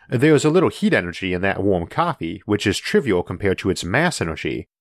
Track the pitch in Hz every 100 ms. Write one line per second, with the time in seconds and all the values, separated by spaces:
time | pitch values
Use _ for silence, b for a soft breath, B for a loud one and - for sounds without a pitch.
0 | b 123 156 147 151 175 131 - 208 127
1 | 87 - 92 90 98 92 98 90 85 -
2 | 170 - 82 90 - 104 208 185 - 214
3 | 135 90 - 90 101 92 98 85 85 123
4 | 175 - 85 76 78 62 - _